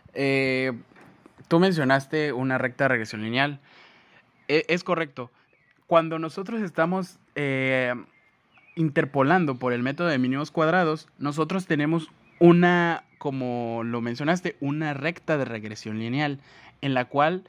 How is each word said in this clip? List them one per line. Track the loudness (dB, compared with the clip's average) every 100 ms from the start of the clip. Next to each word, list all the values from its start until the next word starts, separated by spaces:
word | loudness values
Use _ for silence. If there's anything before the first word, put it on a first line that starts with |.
| -12
Eh, | -4 0 2 0 0 -2 -6 -12 -20 -20 _ -20 -20 0
tú | 4
mencionaste | 4 2 2 2 0 -2 -2
una | -2 -2 -2
recta | -2 0 0
de |
regresión | 0 -2 -8
lineal. | -4 0 -2 -4 _ -20 -20 _ _ _ _ _ -2
E-, | -2 0
es | -2
correcto. | -2 -4 -4 -10 -14 _ _ _ _ _ 2
Cuando | 2 2 -2
nosotros | -6 -8 -6 -6
estamos, | -4 0 0 0 -6 -12 _ -6
eh, | -4 -2 0 0 0 -4 -10 _ _ _ _ _ _ -4
interpolando | -2 0 0 2 4 4 2 -2
por | -2
el | -2
método | -2 -2 -2
de | 0
mínimos | 0 -2 -4
cuadrados, | 0 2 2 2 -2 -8 -8
nosotros | -6 -2 -2 -2 -2
tenemos | 0 0 -2 -4 _ _ 6
una, | 8 8 6 4 2 -2 -8 -10
como | -6 -4 -4 -4 -4 -4
lo | -4 -4
mencionaste, | -4 -2 -2 -2 -4 -6
una | -6 -4 -4
recta | -4 -6 -6 -4 -2
de | -2
regresión | -6 -10 -12 -8 -6
lineal | -4 -2 -4 -6 -14 -20 -20 _
en | -2
la | -2 -2
cual | 0 0 0